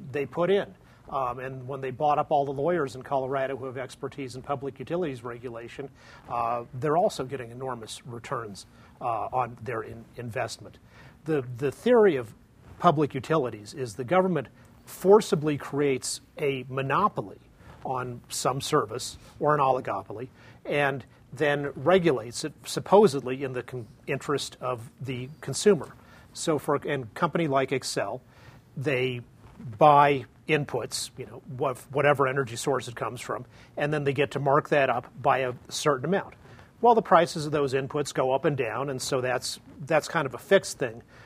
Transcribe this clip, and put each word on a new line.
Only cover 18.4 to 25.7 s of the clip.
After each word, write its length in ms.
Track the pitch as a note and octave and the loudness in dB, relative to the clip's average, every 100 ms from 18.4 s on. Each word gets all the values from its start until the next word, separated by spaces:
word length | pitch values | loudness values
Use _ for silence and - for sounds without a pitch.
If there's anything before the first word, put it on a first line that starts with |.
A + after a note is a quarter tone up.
| C#3 C3+ | -2 -2
service 560 | - D3+ G#2+ A2+ - - - - | 0 0 0 -6 -10 -14 -20 -2
or 120 | D3 | 2
an 60 | D3 | 4
oligopoly 720 | C3+ B2+ B2+ G2+ F#2+ G#2+ B2+ - - - - | 4 2 -2 -6 -8 -12 -12 -16 -20 -18 -4
and 380 | D3 C#3+ C3+ - _ - | 0 0 -2 -10 _ -20
then 380 | - D3 C#3+ C#3+ C3 | -2 0 0 -4 -2
regulates 680 | C3+ F#3+ E3+ B2 A#2 - D#3 | 4 6 4 0 -4 -8 -8
it 80 | - - | -10 -8
supposedly 800 | - - F#3+ G#3 C#3 B2 C3 | -8 6 8 8 4 -4 -6
in 80 | C#3 | -4
the 80 | B2+ | -6
con-, 220 | - B2+ A2+ - - | -8 -12 -12 -14 -6
interest 480 | C#3 - C#3 - - | -6 -2 -4 -4 -8
of 280 | B2+ B2 A#2 - | -8 -8 -10 -12
the 280 | B2+ B2+ B2+ D#3+ | -10 -8 -10 -12
consumer. 520 | - C3 G#3 | -8 2 4